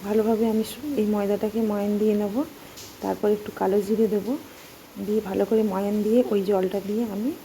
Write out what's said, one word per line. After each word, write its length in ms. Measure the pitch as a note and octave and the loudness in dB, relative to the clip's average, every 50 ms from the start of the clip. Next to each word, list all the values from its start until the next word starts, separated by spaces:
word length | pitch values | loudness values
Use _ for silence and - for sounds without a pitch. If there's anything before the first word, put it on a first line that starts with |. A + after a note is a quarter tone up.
| G3 | -4
ভালোভাবে 460 | G3+ G#3 A3 G#3+ A3 A3+ G#3+ A3+ A3+ | 0 2 2 4 4 2 2 2 2
আমি 140 | G#3+ A3 A3 | 2 0 0
সু-, 360 | - - A#3 C4+ D4+ C#4+ C4 | -2 -6 -10 -8 -4 -2 0
এই 60 | G#3+ | 0
ময়দাটাকে 560 | G#3 G#3+ G#3 G3+ G3+ G#3 G3 G#3+ G#3+ G3+ A3+ | 2 2 0 2 0 0 0 0 -2 0 0
ময়ান 360 | A3+ G#3+ G#3 G3+ G3+ G3+ G#3 | 0 0 0 0 0 0 0
দিয়ে 180 | G#3 G#3+ G#3+ G#3 | 2 2 2 2
নেব। 280 | G#3 G#3 G3+ G3 B3 D#4 E4 - - - - - - - - - - | 2 0 0 -2 -2 -4 -4 -8 -18 -20 -20 -18 -18 -18 -18 -14 -8
তারপর 280 | - G3 F#3 F#3 - G#3 | -4 -4 -4 0 2 2
একটু 220 | G#3+ G#3 G#3 - - | 2 0 -2 -10 -6
কালো 260 | - F#3+ F#3+ F#3+ G#3 | -2 0 2 2 2
জিরে 260 | G3 F#3+ A3 G3+ A3+ | 2 0 2 2 2
দেবো, 300 | G#3 G3+ G#3 F#3+ G#3 C4+ D#4+ - - - - - - - - - - - G3+ G3 | 2 2 -2 -2 -2 -6 -6 -6 -14 -20 -20 -20 -20 -20 -20 -20 -18 -12 -10 -4
দিয়ে 160 | F#3+ G#3 A3 | -2 -2 -2
ভালো 240 | G#3+ F#3+ F#3+ G3 G3+ | -2 0 0 0 2
করে 180 | G3 A3+ A3 A3 | 4 4 2 4
ময়ান 400 | G#3+ F#3 F#3+ G3+ G3+ G#3+ G#3+ G#3 | 2 0 0 0 0 0 0 2
দিয়ে 200 | G#3 A3 B3 B3 A#3+ | 4 4 4 4 4
ওই 120 | G#3+ G3+ F#3+ | 2 0 2
জলটা 380 | F#3 G#3 F#3 F#3 F#3 F#3+ G3+ F#3+ | 2 2 2 2 0 -2 -2 -4
দিয়ে 160 | G3 G#3 A3 A#3+ | -2 -2 -2 -2
আমি 280 | A3 G3 G3+ A3 C4+ E4 - | -2 -4 -4 -4 -4 -4 -6